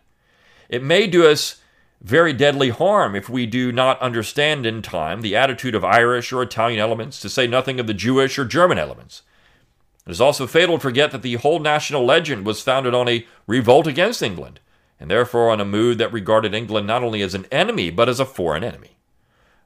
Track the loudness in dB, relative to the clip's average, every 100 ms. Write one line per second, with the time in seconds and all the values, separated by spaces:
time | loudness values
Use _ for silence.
0 | _ _ _ _ _ _ -10 -6 0 0
1 | 2 6 6 4 -2 -10 _ _ _ _
2 | 0 2 2 2 2 2 0 0 2 2
3 | 0 -4 -6 -4 -4 -2 -2 0 2 2
4 | -2 -4 -4 -2 0 0 -4 -6 -6 -6
5 | -4 -6 -2 2 2 0 -4 -2 2 4
6 | 4 2 -2 -4 -4 -2 -2 0 -2 -2
7 | -8 -12 -8 -2 0 0 -2 -4 -4 -4
8 | 0 2 2 0 -2 2 2 2 -4 -8
9 | -20 -20 _ _ _ _ _ _ _ _
10 | -8 2 2 2 0 2 2 2 -2 0
11 | 0 -2 -6 -4 0 0 0 -2 -2 -2
12 | 2 2 2 -4 -4 -4 -2 -2 0 0
13 | 0 -2 -4 _ -4 0 6 6 6 0
14 | -2 -2 -6 -6 -14 -18 _ _ _ -14
15 | -2 0 0 2 2 2 0 0 2 2
16 | -2 -4 0 2 2 -4 -4 -4 -2 -2
17 | -2 -4 -4 -6 -4 -2 -2 -2 -2 0
18 | 2 0 -4 -4 -2 -2 -4 -10 -20 _
19 | _ _ _ _ _ _